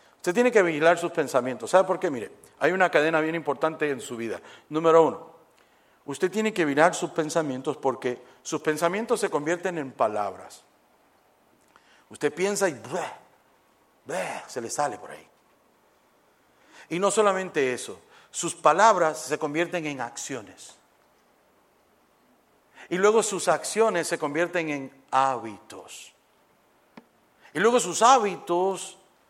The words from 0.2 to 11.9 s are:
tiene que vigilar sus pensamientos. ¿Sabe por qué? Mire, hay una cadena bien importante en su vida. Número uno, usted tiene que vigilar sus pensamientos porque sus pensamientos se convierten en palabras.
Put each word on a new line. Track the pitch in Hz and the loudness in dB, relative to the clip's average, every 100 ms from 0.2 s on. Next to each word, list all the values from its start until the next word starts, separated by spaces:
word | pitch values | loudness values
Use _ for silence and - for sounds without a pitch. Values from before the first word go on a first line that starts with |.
| 180 | -2
tiene | 180 247 | 2 4
que | 214 | 4
vigilar | 175 151 160 170 | 2 4 4 4
sus | 170 | 0
pensamientos. | - 135 131 127 117 113 | -2 0 0 0 -6 2
¿Sabe | 185 | 4
por | 185 175 | 4 0
qué? | 185 | -4
Mire, | 127 101 - - - | -4 -10 -14 -20 -2
hay | - | 0
una | 185 180 | 2 4
cadena | 160 156 160 | 4 4 2
bien | 156 165 | 0 -2
importante | 156 131 160 156 151 | -4 -2 -2 -2 -4
en | 131 | -4
su | - 117 | -8 -8
vida. | 113 104 - - - | -8 -10 -14 -20 -8
Número | 151 165 165 | 0 6 6
uno, | 151 110 - - _ _ _ _ _ _ - | 6 2 -12 -20 _ _ _ _ _ _ -10
usted | 139 185 | -4 -2
tiene | 214 214 | 0 -2
que | 208 151 | 0 0
vigilar | 139 170 175 | 4 4 2
sus | 165 | -6
pensamientos | - 151 165 151 127 151 135 | -4 -2 -2 -2 -4 -6 -4
porque | 135 120 127 120 - _ | -2 -2 -4 -6 -12 _
sus | - 156 | -10 -6
pensamientos | 156 151 170 196 233 220 | -4 0 0 -2 -4 -2
se | 202 | -2
convierten | 151 147 170 185 170 | -2 -2 -4 -4 -6
en | 135 | -6
palabras. | 120 113 107 101 90 - - _ _ _ _ _ _ _ _ _ _ _ _ _ | -2 -2 0 -6 -8 -18 -20 _ _ _ _ _ _ _ _ _ _ _ _ _